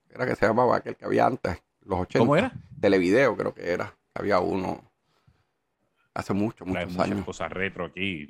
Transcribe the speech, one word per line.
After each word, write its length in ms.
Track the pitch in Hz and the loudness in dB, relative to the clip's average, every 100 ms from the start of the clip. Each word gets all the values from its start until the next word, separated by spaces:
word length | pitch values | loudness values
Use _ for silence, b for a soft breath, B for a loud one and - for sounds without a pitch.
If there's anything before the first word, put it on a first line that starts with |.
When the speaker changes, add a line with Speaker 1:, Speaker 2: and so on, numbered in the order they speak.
| _ | _
Speaker 1:
Era 180 | - 127 | -6 -4
que 100 | - | 2
se 100 | 104 | 2
llamaba 300 | 113 123 110 | 4 4 2
aquel 200 | - - | -2 -8
que 80 | |
había 220 | 98 110 117 | -2 2 2
antes, 360 | 131 92 87 _ _ | 2 -4 -6 _ _
los 160 | - 90 | -4 -2
ochenta. 180 | 90 131 | 0 2
Speaker 2:
¿Cómo 140 | 120 | 4
era? 160 | 151 247 - - - | 4 0 -4 -16 -2
Speaker 1:
Televideo, 560 | 104 98 90 110 135 98 | 2 4 4 4 4 2
creo 160 | 101 | -4
que 180 | - 87 | -6 -4
era. 240 | 90 110 - _ | -4 -6 -12 _
Había 240 | - 95 95 | -6 0 2
uno 500 | 90 95 92 87 - _ _ _ _ _ _ _ _ _ _ _ _ | 2 0 -2 -6 -12 _ _ _ _ _ _ _ _ _ _ _ _
hace 180 | - - | -10 -4
mucho, 320 | 98 107 - | -2 -2 -4
Speaker 2:
Hay 60 | 90 | -6
Speaker 1:
muchos 220 | 92 90 | -4 -4
Speaker 2:
muchas 180 | 90 92 | -2 -2
Speaker 1:
años. 140 | 101 92 | -2 -6
Speaker 2:
cosas 260 | - 80 | -8 -8
retro 320 | 90 95 90 | -4 -6 -6
aquí. 400 | 85 90 98 82 73 | -10 -6 -6 -6 -10